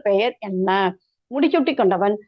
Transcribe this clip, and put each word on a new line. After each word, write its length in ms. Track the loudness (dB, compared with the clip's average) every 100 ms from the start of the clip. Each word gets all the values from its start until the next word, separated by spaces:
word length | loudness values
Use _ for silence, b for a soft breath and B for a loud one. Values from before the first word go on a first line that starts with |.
| 0
பெயர் 300 | 0 0 -4 -8
என்ன? 200 | -2 0 0 0 -4 _ _ -8
முடிசூட்டி 440 | -2 2 2 0
கொண்டவன் 420 | 0 0 2 0 -2